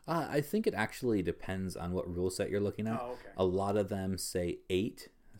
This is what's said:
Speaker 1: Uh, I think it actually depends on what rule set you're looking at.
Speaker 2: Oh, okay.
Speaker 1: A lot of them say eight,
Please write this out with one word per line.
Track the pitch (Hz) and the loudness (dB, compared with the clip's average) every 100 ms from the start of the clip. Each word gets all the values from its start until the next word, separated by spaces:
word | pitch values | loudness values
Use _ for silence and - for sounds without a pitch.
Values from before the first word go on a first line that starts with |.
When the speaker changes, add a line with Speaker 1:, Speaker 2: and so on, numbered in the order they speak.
| - | -2
Speaker 1:
Uh, | 165 135 | -2 2
I | 147 | 0
think | 143 214 220 | 0 0 0
it | |
actually | 101 107 - 123 104 | 0 -2 0 2 2
depends | 85 - - 95 92 - | 2 -2 -4 -2 -2 -4
on | 87 | -2
what | 90 90 | -2 -2
rule | 87 92 | 0 0
set | - 95 | 0 0
you're | 101 | 0
looking | 101 - 110 | 0 0 -2
at. | 117 | -2
Speaker 2:
Oh, | 123 | -4
okay. | 123 101 95 | -8 -8 2
Speaker 1:
A | |
lot | 92 92 101 104 | 4 4 4 2
of | 98 | 2
them | 101 95 95 | 0 -2 -2
say | - 92 87 - - | -2 -2 0 -4 0
eight, | 92 110 - - _ - | 0 0 -4 -16 _ -20